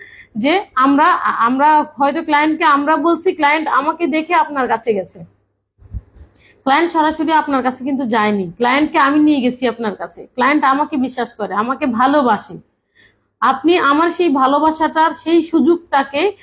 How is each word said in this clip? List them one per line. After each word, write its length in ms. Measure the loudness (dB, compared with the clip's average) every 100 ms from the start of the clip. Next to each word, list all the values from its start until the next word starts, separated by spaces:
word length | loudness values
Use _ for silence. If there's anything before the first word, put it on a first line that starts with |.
| -10 -20 -14 -4
যে 300 | 0 0 -2 0
আমরা, 300 | 2 4 2
আ-, 300 | 2 -2 0
আমরা 480 | 0 2 4 2 0 -2
হয়তো 260 | -2 -2
ক্লায়েন্টকে 400 | 0 0 0 2
আমরা 340 | 2 2 2 0
বলছি, 360 | 2 0 -2
ক্লায়েন্ট 340 | 0 0 0 0
আমাকে 400 | 0 -2 -2 -2
দেখে 260 | -2 0
আপনার 340 | 0 0 -2 -2
কাছে 260 | -2 -2
গেছে, 320 | -4 -6 -14 -20 _ _ _ _ _ -16 -14 -14 -20 -20 _ _ _
ক্লায়েন্ট 280 | 0 2 2
সরাসরি 400 | 0 0 0 0
আপনার 320 | 0 0 -2
কাছে 200 | -2 -4
কিন্তু 220 | -4 -4 -2
যায়নি, 460 | 0 0 -2 -4
ক্লায়েন্টকে 460 | -4 -2 0 0 2
আমি 220 | 2 4
নিয়ে 220 | 2 2
গেছি 260 | 0 -2 -4
আপনার 280 | -4 -6 -8
কাছে। 320 | -12 -14 -12
ক্লায়েন্ট 300 | -2 0 2
আমাকে 340 | 2 0 -2 -4
বিশ্বাস 360 | -4 -4 -8
করে, 200 | -8 -4
আমাকে 320 | -2 -2 -2 -4
ভালোবাসে। 720 | 0 2 2 2 0 -4 -18 -20 _ _ _ _ _ _ _
আপনি 380 | -2 0 2 2
আমার 320 | 2 2 0
সেই 200 | 0 0
ভালোবাসাটার 840 | 2 2 2 2 0 -2 0 0
সেই 280 | -2 0 0
সুযোগটাকে 920 | 2 2 2 0 0 -2 -2 -2 -2 -4